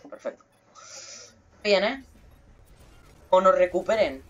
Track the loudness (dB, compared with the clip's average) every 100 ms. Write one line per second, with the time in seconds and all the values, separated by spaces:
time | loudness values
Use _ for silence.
0 | -20 -14 -14 -14 _ _ _ -20 -20 -20
1 | -20 -20 -20 _ _ _ 0 0 0 -6
2 | -14 -20 -20 -20 _ -20 -20 -20 -20 -20
3 | -20 -16 0 2 4 4 2 -2 -2 0
4 | 0 -4 -16